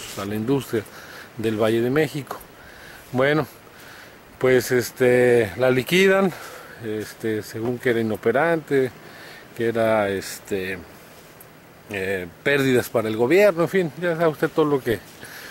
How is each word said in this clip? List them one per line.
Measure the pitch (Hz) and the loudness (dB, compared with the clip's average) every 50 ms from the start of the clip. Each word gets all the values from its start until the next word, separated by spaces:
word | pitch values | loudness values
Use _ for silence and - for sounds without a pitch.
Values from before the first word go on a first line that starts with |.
| - - - - | -14 -14 -12 -10
a | 98 | -8
la | 101 107 | -6 -6
industria | 107 110 120 139 139 117 - - 110 101 - - - - - - - - - - - | -4 -2 -2 -2 -2 -2 -2 -4 -4 -4 -6 -12 -20 -20 -20 -20 -20 -20 -18 -10 -6
del | 107 113 110 104 | -4 -2 0 0
Valle | 110 110 113 117 | 2 2 2 2
de | 117 123 | 2 0
México. | 131 151 156 135 - 151 127 - - - - - - - - - - - - - - - - - | 0 0 0 -2 -4 -8 -10 -10 -12 -14 -16 -20 -20 -20 -20 -20 -20 -20 -20 -20 -20 -20 -14 -6
Bueno, | - 123 131 143 151 156 139 - - - - - - - - - - - - - - - - - - - | -2 2 2 2 2 2 0 -4 -8 -20 -20 -20 -20 -20 -20 -20 -20 -20 -20 -20 -20 -20 -20 -20 -8 -2
pues, | - 127 131 127 113 - | 2 4 4 4 4 2
este, | 127 123 113 - - - 131 123 123 123 123 123 120 120 113 98 90 104 | 0 0 0 -2 -2 0 2 4 4 6 6 6 4 4 4 2 0 0
la | 127 131 | 0 2
liquidan, | 127 131 123 - 170 185 190 196 190 196 196 185 151 - - - - - - - - - 113 | 2 2 0 2 2 4 4 4 4 4 2 0 -2 -4 -12 -16 -18 -18 -20 -20 -18 -14 -10
este, | 110 107 107 104 - - - - 113 110 107 | -8 -6 -6 -8 -10 -10 -8 -4 -4 -4 -4
según | 98 - - 113 113 120 123 120 | -6 -8 -10 -8 -6 -4 -4 -2
que | - 127 | 0 0
era | 117 117 | 0 2
inoperante, | 113 110 107 - - 117 113 131 151 170 170 160 143 - 143 139 131 123 - - - - - - - - - - - - - - | 0 -2 -2 -2 0 0 2 2 2 2 0 -2 -2 -2 0 0 0 0 -4 -10 -20 -20 -20 -20 -20 -20 -20 -20 -20 -14 -8 -4
que | 117 113 | -2 -2
era, | 113 113 113 113 110 110 104 98 | 0 0 2 2 2 2 2 0
este, | 98 95 87 - - - - - 104 95 92 92 95 90 82 - - - - - - - - - - - - - - - - - - - - - | -2 -4 -6 -8 -12 -14 -10 -6 -6 -6 -4 -6 -8 -10 -12 -16 -20 -20 -20 -20 -20 -20 -20 -20 -20 -20 -20 -20 -20 -20 -20 -20 -20 -20 -16 -10
eh, | 107 98 95 95 98 95 90 87 - - - | -8 -6 -4 -4 -4 -4 -6 -8 -10 -6 -2
pérdidas | 143 143 143 135 135 127 120 107 - | 0 2 2 2 2 2 2 2 0
para | - 120 107 110 | 0 -2 -2 0
el | 110 110 | 0 0
gobierno, | 120 123 165 190 208 208 175 160 170 | 2 4 4 6 6 4 4 2 0
en | 151 | 0
fin, | - 196 180 156 - - | 0 0 -2 -2 -4 -6
ya | 175 175 165 | -4 -4 -2
sabe | 160 175 160 | 0 0 0
usted | 147 - - 151 | 0 0 -4 -2
todo | - - 156 | 0 0 0
lo | 151 143 135 127 | 2 2 0 0
que, | 123 110 95 - - - - - - - - - - | -2 -4 -4 -6 -12 -20 -20 -20 -18 -18 -18 -18 -18